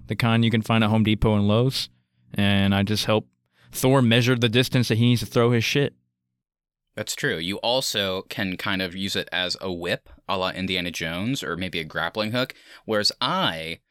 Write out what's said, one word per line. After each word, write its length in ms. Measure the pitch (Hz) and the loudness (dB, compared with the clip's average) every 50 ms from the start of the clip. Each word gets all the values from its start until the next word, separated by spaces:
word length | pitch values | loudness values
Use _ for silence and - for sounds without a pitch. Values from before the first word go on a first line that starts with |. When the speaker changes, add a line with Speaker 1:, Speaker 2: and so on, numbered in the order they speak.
| - | -6
Speaker 1:
the 80 | - 117 | -6 -4
kind 300 | - 127 117 113 113 117 | 0 0 2 4 4 4
you 60 | 113 | 4
can 100 | 110 113 | 2 2
find 200 | 107 - 117 113 | 2 2 2 2
at 80 | 110 107 | 2 4
Home 140 | 110 110 107 | 4 4 4
Depot 320 | 107 107 101 - 113 107 | 2 2 2 2 2 2
and 100 | 104 101 | 4 4
Lowe's, 440 | 104 104 113 123 135 - - - - _ _ _ _ _ _ _ _ - | 4 4 4 2 2 0 -2 -6 -8 _ _ _ _ _ _ _ _ -2
and 400 | - 202 202 202 - - - - | 0 2 2 4 4 4 4 4
I 100 | 98 101 | 2 2
just 200 | 202 214 208 - | 2 0 0 0
help 240 | - - 110 - _ _ _ _ _ _ _ _ - - | 0 0 0 0 _ _ _ _ _ _ _ _ -14 -4
Thor 280 | - - 131 135 139 123 | 0 2 4 6 6 6
measure 320 | 113 113 120 120 120 131 | 6 4 4 4 4 2
the 140 | 117 120 117 | 2 2 2
distance 380 | 107 123 131 - - 127 117 | 2 2 2 2 2 0 2
that 120 | - 123 110 | 2 2 2
he 80 | 120 | 4
needs 140 | 120 120 110 | 4 2 2
to 40 | 107 | 0
throw 260 | - - 123 117 120 | 0 2 2 4 4
his 120 | 120 117 110 | 4 2 0
shit. 300 | - - 139 143 - - _ _ _ _ _ _ _ _ _ _ _ _ _ _ _ _ _ _ _ _ | 0 0 0 -2 -2 -4 _ _ _ _ _ _ _ _ _ _ _ _ _ _ _ _ _ _ _ _
Speaker 2:
That's 200 | - 107 - - | -10 -8 -8 -6
true. 220 | - - 139 104 | -4 -4 -4 -2
You 200 | 80 85 90 101 | -4 -4 -6 -6
also 640 | - - 113 123 131 - - - 110 98 95 92 95 - - | -4 -2 0 0 0 -2 -2 -2 -2 -2 -2 -2 -4 -6 -8
can 260 | - - 104 92 92 | -6 -4 -4 -4 -4
kind 260 | - - 107 98 92 | -4 -4 -4 -2 -2
of 140 | 95 90 85 | -4 -4 -6
use 200 | 95 98 98 - | -6 -6 -4 -4
it 120 | 101 - - | -4 -4 -4
as 260 | - 87 90 90 - - | -4 -4 -4 -4 -6 -6
a 140 | - 95 90 | -6 -6 -6
whip, 360 | 85 85 87 113 - _ - - - _ - | -6 -4 -4 -6 -6 _ -12 -20 -14 _ -6
a 80 | 98 | -4
la 140 | 95 92 92 | -2 -2 -2
Indiana 400 | - 90 95 92 92 92 90 90 | -4 -4 -4 -4 -4 -4 -4 -6
Jones, 520 | 85 - 85 80 82 90 98 117 139 131 - | -6 -6 -6 -6 -6 -6 -4 -4 -6 -6 -6
or 140 | 67 85 | -6 -6
maybe 220 | 85 92 90 87 87 | -6 -6 -6 -6 -6
a 40 | 80 | -8
grappling 480 | 73 - 80 80 85 - 107 107 107 | -6 -6 -6 -6 -4 -4 -4 -4 -4
hook, 220 | 113 123 131 - - - - - - - _ | -4 -4 -6 -6 -10 -16 -20 -20 -20 -14 _
whereas 260 | - 107 104 104 - - - | -4 -2 -2 0 -2 -2 -2
I 600 | 123 135 175 190 180 117 85 80 80 80 85 - _ _ | -2 -2 -2 -2 -2 -2 -4 -6 -8 -10 -10 -12 _ _